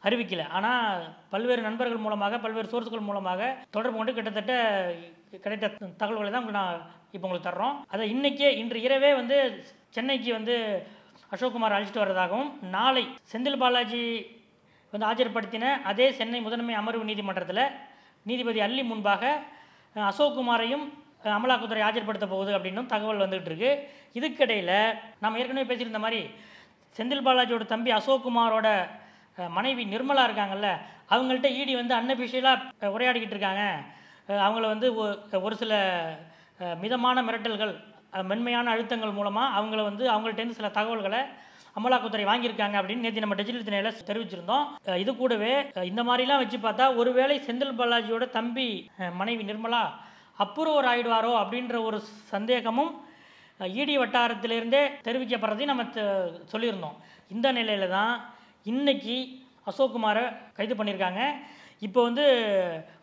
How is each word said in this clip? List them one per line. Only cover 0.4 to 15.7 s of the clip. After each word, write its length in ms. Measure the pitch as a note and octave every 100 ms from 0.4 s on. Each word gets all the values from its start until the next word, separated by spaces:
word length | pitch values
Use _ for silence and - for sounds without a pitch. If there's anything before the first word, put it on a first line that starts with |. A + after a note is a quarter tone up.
| D3
ஆனா 500 | F3+ G#3+ B3 G#3+ F#3 D#3+ D#3+ -
பல்வேறு 320 | G3+ B3 A#3+
நண்பர்கள் 360 | G#3+ A#3 A#3+ A#3
மூலமாக, 400 | G#3+ G#3 G3+ A#3
பல்வேறு 300 | A3 A3 G#3
சோர்ஸ்கள் 320 | A#3 A3+ A3+
மூலமாக 580 | G#3 G3+ F#3 F#3 B3 C4 -
தொடர்பு 280 | G#3 B3 A3
கொண்டு 160 | A3+
கிட்டத்தட்ட 400 | A#3 G#3+ G#3 G3+ B3 A3+ G3 F3+ E3+ E3+ - _ F#3
கிடைத்த 260 | G3+ G#3 G#3
தகவல்களை 640 | G#3+ F#3+ - G#3 A3 G3+
தான் 140 | B3 A3
உங்களுக்கு 160 | G3+
நான் 300 | F#3 E3+ E3 - _
இப்போ 160 | F#3+ F#3
உங்களுக்கு 220 | F3 F3+
தர்றோம். 260 | F3 A#3+ C#4+ -
அதை 280 | G3 G#3+ B3+
இன்னைக்கே, 340 | C#4 C#4 C#4+ A3
இன்று 240 | A#3 A#3
இரவே 320 | B3 C4+ C#4+
வந்து 520 | C4+ A#3+ C#4 B3+ G3 - - _
சென்னைக்கு 420 | A3+ C4 C4 A#3
வந்து 560 | A3 A3 A#3+ A3 F#3 - - - - -
அசோக்குமார் 400 | F#3+ B3+ A3+ A3
அழைச்சிட்டு 320 | G3+ G3+ A3
வர்றதாகவும், 580 | G3 F#3 F3+ G#3+ C#4+ C#4+
நாளை 460 | F#3 F#3+ B3+ C4 B3 - -
செந்தில் 260 | A3+ C#4 C4+
பாலாஜி 680 | B3+ B3 A3 A#3+ A#3 A3+ - - _ _ _ _ -
வந்து 160 | G#3 A3
ஆஜர்படுத்தின 720 | A#3 A3+ A3 G3+ A3 B3+